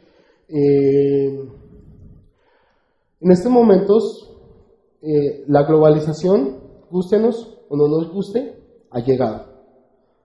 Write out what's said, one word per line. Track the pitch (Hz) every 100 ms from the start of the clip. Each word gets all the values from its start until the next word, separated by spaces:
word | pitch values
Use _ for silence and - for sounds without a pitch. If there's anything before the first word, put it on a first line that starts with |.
| _ _ _ _ _
Eh, | 151 143 139 139 139 139 139 139 139 135 - - - - - - - _ _ _ _ _ _ _ _ _ _
en | 175
estos | 180 247
momentos, | 247 226 185 - 220 - - - - - _ _ _ _ _
eh, | 151 147 143 - -
la | 143
globalización, | 147 156 156 151 160 151 180 208 269 - - - _
gústenos | 180 180 214 226 226 - - _
o | 147
no | 147
nos | 160 165
guste, | 190 190 240 277 - _ _ _
ha | 123
llegado. | 123 127 120 107 - - _ _ _ _ _ _